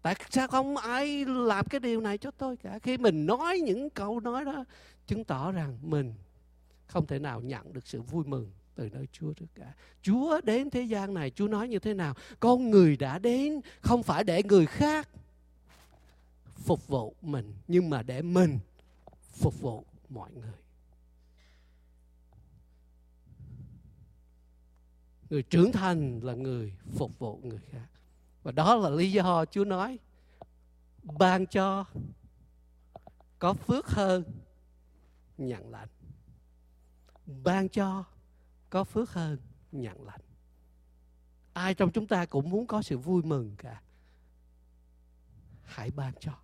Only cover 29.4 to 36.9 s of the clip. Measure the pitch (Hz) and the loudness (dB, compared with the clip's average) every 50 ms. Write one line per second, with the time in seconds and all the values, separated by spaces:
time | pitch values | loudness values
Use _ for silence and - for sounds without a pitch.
29.4 | 160 - - 202 202 208 190 180 196 240 262 226 _ _ _ _ _ _ _ _ | 2 0 0 -2 0 0 0 -2 -2 -4 -6 -12 _ _ _ _ _ _ _ _
30.4 | - _ _ _ _ _ _ _ _ _ _ - - 160 151 147 190 180 185 185 | -20 _ _ _ _ _ _ _ _ _ _ -18 -16 -12 2 4 6 6 6 4
31.4 | 190 180 - 202 190 196 190 196 190 - - - - - - - - - _ - | 0 0 0 0 0 2 0 -4 -6 -8 -10 -10 -10 -10 -14 -18 -20 -20 _ -20
32.4 | - - _ _ _ _ _ _ _ _ _ - _ - _ _ - _ _ _ | -20 -20 _ _ _ _ _ _ _ _ _ -20 _ -20 _ _ -20 _ _ _
33.4 | 175 175 202 - - - 240 277 - - - 214 196 190 185 185 165 - - - | 0 0 0 0 0 0 0 0 2 0 0 2 4 2 2 0 0 -6 -12 -16
34.4 | - - - - - _ _ _ _ _ _ - _ _ _ _ _ _ - - | -18 -20 -20 -20 -20 _ _ _ _ _ _ -20 _ _ _ _ _ _ -12 -8
35.4 | 135 127 120 95 101 110 113 104 107 - _ _ - - - - - - - - | -8 -6 -6 -8 -12 -16 -16 -18 -18 -20 _ _ -20 -20 -20 -20 -20 -20 -20 -20
36.4 | _ _ _ _ _ _ _ _ _ _ | _ _ _ _ _ _ _ _ _ _